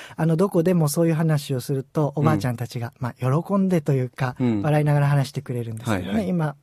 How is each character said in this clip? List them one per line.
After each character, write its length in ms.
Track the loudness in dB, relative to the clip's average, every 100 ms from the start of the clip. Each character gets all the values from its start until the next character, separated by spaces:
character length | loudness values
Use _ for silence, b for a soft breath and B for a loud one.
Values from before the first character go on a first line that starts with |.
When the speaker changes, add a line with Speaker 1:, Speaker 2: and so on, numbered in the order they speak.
| B -2
Speaker 1:
あ 80 | 0
の、 100 | 2
ど 100 | 2
こ 140 | 2
で 140 | 2 4
も 140 | 2
そ 160 | 2 2
う 20 |
い 40 |
う 20 | 2
話 400 | 2 0 -2 -6
を 40 |
す 140 | -4
る 100 | -6
と、 300 | -4 -2 -2 2
お 60 |
ば 120 | 2
あ 40 | 2
ち 80 | 0
ゃ 80 |
ん 20 | -4
た 120 | -6
ち 120 | -8
が、 140 | -10 -8
Speaker 2:
う 40 |
ん。 0 |
Speaker 1:
ま 120 | -8 -4
あ、 220 | 0 0
喜 140 | 0 0
ん 120 | 2
で 140 | 0
と 120 | 2
い 80 | 0
う 80 | -2
か、 260 | -4 -4 0
Speaker 2:
う 60 | 0
ん。 160 | 2
Speaker 1:
笑 200 | 2 2
い 40 | 2
な 80 |
が 80 | 2
ら 60 | 4
話 220 | 2 0
し 20 |
て 100 | -4
く 120 | -6
れ 100 | -6
る 100 | -6
ん 40 | -6
で 80 | -2
す 60 |
け 60 | -2
ど 60 |
ね。 40 | 0
Speaker 2:
は 40 |
い 40 | -2
は 60 |
い。 40 | 0
Speaker 1:
今、 280 | 0 -2 -4